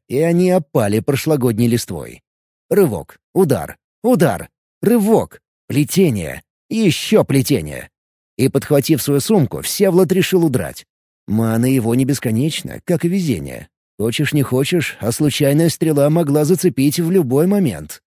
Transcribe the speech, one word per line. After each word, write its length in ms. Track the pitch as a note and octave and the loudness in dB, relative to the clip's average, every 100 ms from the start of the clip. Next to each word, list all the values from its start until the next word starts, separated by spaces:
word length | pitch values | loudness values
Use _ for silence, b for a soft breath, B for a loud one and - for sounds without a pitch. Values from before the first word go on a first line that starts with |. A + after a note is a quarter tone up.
| - | -6
и 100 | B2+ | -2
они 300 | E3 E3+ F#3 | 2 2 2
опали 520 | F3+ - C#3+ G#2 G#2+ | 2 0 0 0 0
прошлогодней 680 | B2 C3+ - D3+ B2 G#2+ A#2+ | 0 -2 0 0 0 0 0
листвой. 540 | A2+ - E2+ A1+ A#1 _ _ _ _ - | 0 -4 -10 -12 -18 _ _ _ _ -2
Рывок, 500 | F#3+ E3+ F#2 F2 - _ | 2 2 0 -10 -18 _
удар, 440 | E3 F3 G#2 D2 - _ _ | 0 2 0 -4 -14 _ _
удар, 480 | A3+ A#3 D3 E2+ - _ _ _ | 0 2 2 0 -8 _ _ _
рывок, 600 | E3 A#3 G3+ G3+ F2+ - _ _ - | 0 2 2 2 0 -8 _ _ -4
плетение, 760 | B2+ D3+ - F3+ G#2+ D2+ C2+ - _ - | -2 0 2 2 0 -4 -10 -16 _ -8
еще 540 | A3 G#3 - - G#3+ | 0 0 0 2 2
плетение. 680 | G#2+ C3+ A#2+ B2 D2+ B1+ B1 _ _ _ _ - | 2 0 0 -2 -4 -12 -16 _ _ _ _ -2
И, 100 | C3 | 0
подхватив 540 | C#3 - C#3+ A#2+ D3 | 0 0 0 2 0
свою 180 | - C#3+ | 0 -2
сумку, 420 | - G#3+ B2 C#2+ | 2 2 0 -4
Всеволод 500 | - - G3 F3 F3+ | -8 -2 2 2 2
решил 340 | F#3 - F#3 E3 | 2 2 2 2
удрать. 400 | B2 D2+ - - _ _ _ - | 0 -6 -12 -20 _ _ _ -4
Мана 380 | G#2+ A2+ A2+ B2+ | -2 0 0 2
его 280 | C3+ A2+ A#2+ | 0 0 0
не 100 | C3 | 0
бесконечна, 760 | C3+ B2 A2 D3+ - - A#1+ - | -2 -2 -2 -2 -4 -10 -10 -4
как 200 | E3+ E3+ | -2 0
и 40 | |
везение. 580 | F3+ E3 F#2 C#2 A#1+ - _ _ - | -2 -2 -4 -6 -14 -18 _ _ -6
Хочешь, 360 | A2 A2+ D3 | -4 -2 -2
не 100 | D3 | -2
хочешь, 540 | C3 B2+ C#3+ F3 - - | 0 -2 0 -2 -4 -6
а 100 | G#2+ | -4
случайная 580 | - D3+ - C#3 D3 E3 | 0 0 2 2 2 2
стрела 400 | - D#3+ C#3+ C#3+ | 0 0 2 2
могла 360 | D#3+ D3+ D3 D3+ | 2 2 2 2
зацепить 540 | F#3 F3+ - C#3+ D3 | 2 0 0 0 0
в 120 | E3 | 0
любой 360 | F#3+ C3 C3+ F3 | 0 2 2 2
момент. 540 | G3+ D#3+ D#2 D#2 - _ | 2 0 -2 -10 -18 _